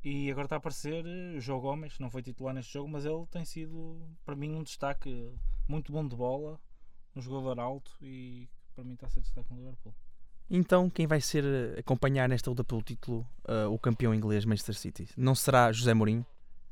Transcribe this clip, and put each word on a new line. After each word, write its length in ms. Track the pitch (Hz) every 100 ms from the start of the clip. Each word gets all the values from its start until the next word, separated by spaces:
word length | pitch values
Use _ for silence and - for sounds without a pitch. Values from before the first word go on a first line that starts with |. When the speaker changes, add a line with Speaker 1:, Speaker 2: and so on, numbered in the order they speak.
Speaker 1:
E 260 | 143 143 139
agora 140 | 135 143
está 100 | 151
a 20 |
aparecer, 460 | 165 - 143 165
eh, 320 | 165 180 180 160
o 40 |
João 200 | 120 131
Gomes, 380 | 135 147 156 -
não 120 | 131
foi 120 | 127
titular 320 | 127 123 131
neste 180 | 131 120
jogo, 140 | 143 147
mas 160 | 151
ele 220 | 147 160 165
tem 140 | 175
sido, 560 | 165 - 156 165 160 165 160 160
para 120 | - 143
mim, 180 | 147
um 80 | 156
destaque, 680 | 156 - 139 135 135 120 120 127 - - -
muito 240 | 151 143
bom 160 | 151 147
de 80 |
bola, 460 | 120 123 135 151 156 - - - - - -
um 40 |
jogador 360 | 123 135 131 123
alto 320 | 120 139 - -
e 460 | 135 131 127 123 123 - -
para 100 | -
mim 100 | 127
está 120 | 127 131
a 40 |
ser 100 | -
destaque 280 | - 123 117
no 80 | 123
Liverpool. 360 | 127 127 107 - - - - - -
Speaker 2:
Então, 400 | 185 175 180 180
quem 160 | - 160
vai 160 | 156
ser, 200 | - 156
eh, 380 | 139 131 117 -
acompanhar 480 | - 127 139 139 127
nesta 220 | 127 -
luta 120 | 123
pelo 200 | 117 117
título, 440 | - 117 - 120 120 - -
eh, 160 | 110
o 140 | 107 110
campeão 360 | 123 110 120
inglês 300 | 110 107 104
Manchester 300 | 110 104 -
City? 340 | 107 - - 87 -
Não 180 | 127
será 380 | 131 - 131 120
José 220 | 113 120
Mourinho? 320 | 113 107 110 120 - - - -